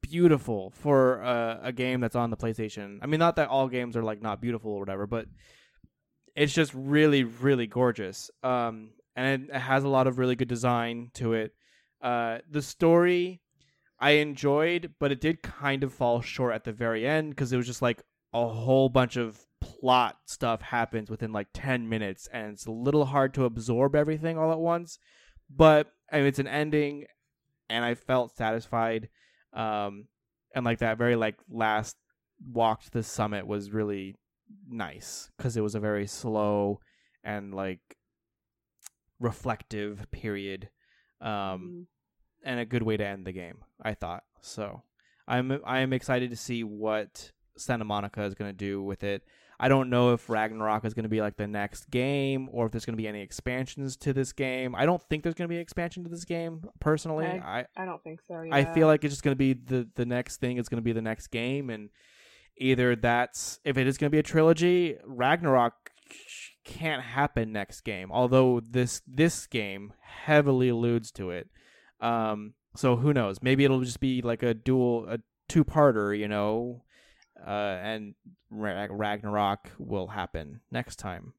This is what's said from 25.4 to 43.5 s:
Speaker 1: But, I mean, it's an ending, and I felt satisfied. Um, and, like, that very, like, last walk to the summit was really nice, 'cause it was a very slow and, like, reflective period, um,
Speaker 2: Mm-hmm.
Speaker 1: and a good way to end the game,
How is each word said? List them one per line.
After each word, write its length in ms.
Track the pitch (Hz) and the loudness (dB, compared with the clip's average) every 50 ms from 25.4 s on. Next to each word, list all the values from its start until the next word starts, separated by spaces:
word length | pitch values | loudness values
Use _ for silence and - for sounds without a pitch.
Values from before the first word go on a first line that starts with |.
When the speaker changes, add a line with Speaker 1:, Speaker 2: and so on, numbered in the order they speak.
| _ _ | _ _
Speaker 1:
But, 420 | 139 135 160 156 156 151 151 - _ _ _ _ - | 4 8 8 10 10 8 6 2 _ _ _ _ 2
I 60 | 151 | 4
mean, 80 | 139 | 4
it's 120 | 139 135 143 | 4 2 0
an 80 | 135 | -4
ending, 600 | - 117 147 151 151 151 151 147 143 147 143 147 - _ _ _ _ _ _ _ _ _ _ _ _ | -2 -2 -2 -2 2 2 2 2 0 -4 -8 -14 -18 _ _ _ _ _ _ _ _ _ _ _ _
and 160 | 113 117 120 | -4 -2 0
I 100 | 120 120 | -2 -2
felt 400 | - _ - 131 127 120 113 _ | -4 _ 0 2 2 2 0 _
satisfied. 720 | - 117 110 113 117 113 - - 117 113 113 113 113 110 - _ _ _ _ _ _ _ _ - | -4 -2 -2 -2 -2 -4 -4 -2 0 0 0 0 -4 -6 -8 _ _ _ _ _ _ _ _ -8
Um, 560 | - 117 110 107 104 101 101 101 101 107 _ _ _ _ _ _ _ _ _ - | -6 -4 -4 -2 -2 -4 -6 -8 -10 -18 _ _ _ _ _ _ _ _ _ -8
and, 120 | 135 123 | -2 0
like, 140 | 120 117 113 | 0 0 0
that 180 | 120 113 110 113 | 0 -2 0 2
very, 180 | 120 120 120 | 2 2 4
like, 200 | 117 110 107 104 _ _ _ | 4 2 0 -2 _ _ _
last 480 | - 113 113 110 107 110 110 - - _ _ _ _ _ _ _ _ _ 165 131 120 | -4 0 0 2 2 0 -2 -4 -12 _ _ _ _ _ _ _ _ _ -18 -8 -2
walk 300 | 117 117 110 110 - - | 2 2 2 2 0 -6
to 80 | - | -8
the 120 | - 120 110 | -6 -6 -6
summit 440 | - - - 110 107 104 101 90 | -6 -4 -4 -4 -2 -2 -6 -6
was 240 | 90 104 104 101 101 | -6 -6 -6 -6 -6
really 460 | 101 110 107 104 101 98 95 95 101 _ _ _ _ _ _ _ - 98 101 - | -4 -4 -2 -2 -4 -6 -8 -10 -14 _ _ _ _ _ _ _ -20 -20 -18 -14
nice, 600 | 123 113 101 80 71 - - - - - - - _ _ | -10 -8 -8 -8 -10 -14 -16 -14 -14 -14 -16 -18 _ _
'cause 180 | - 127 113 | -6 -4 -2
it 60 | 113 107 | -2 -2
was 120 | 104 104 | -2 -2
a 60 | 110 | -2
very 260 | 104 107 104 104 101 | -2 -2 -2 -2 -4
slow 720 | 101 - - - 120 110 107 104 104 104 104 101 101 104 104 _ _ _ _ _ _ _ _ _ | -6 -8 -10 -6 -4 0 0 2 2 2 2 0 0 -2 -6 _ _ _ _ _ _ _ _ _
and, 300 | 123 107 104 101 98 98 | -10 -10 -10 -10 -10 -8
like, 420 | 95 98 95 92 87 _ _ - _ _ _ _ _ _ _ _ _ _ _ _ _ _ _ _ _ _ - _ _ _ _ _ _ | -6 -6 -6 -8 -10 _ _ -20 _ _ _ _ _ _ _ _ _ _ _ _ _ _ _ _ _ _ -20 _ _ _ _ _ _
reflective 920 | 123 117 - - - 131 113 - - _ - 104 104 104 104 98 104 - | -4 -4 -4 -4 -6 -8 -8 -8 -8 _ -8 -8 -6 -6 -8 -10 -12 -12
period, 580 | - - - 110 101 98 98 98 98 95 98 101 _ _ _ _ _ _ _ _ _ _ - | -12 -10 -8 -6 -6 -6 -6 -8 -10 -12 -14 -18 _ _ _ _ _ _ _ _ _ _ -10
um, 60 | 113 | -8
Speaker 2:
Mm-hmm. 520 | 107 101 98 95 95 92 92 175 175 175 175 _ _ _ _ _ _ _ _ _ _ _ _ | -6 -4 -4 -6 -6 -8 -10 -12 -14 -14 -16 _ _ _ _ _ _ _ _ _ _ _ _
Speaker 1:
and 160 | - 127 120 | -8 -6 -6
a 60 | 120 | -4
good 160 | 110 123 120 117 | -2 -2 -2 0
way 160 | 110 110 104 | 0 -2 -2
to 80 | 107 | -2
end 200 | 101 101 98 92 | -6 -6 -10 -10
the 60 | 92 92 | -12 -12
game, 320 | 92 87 85 | -12 -12 -14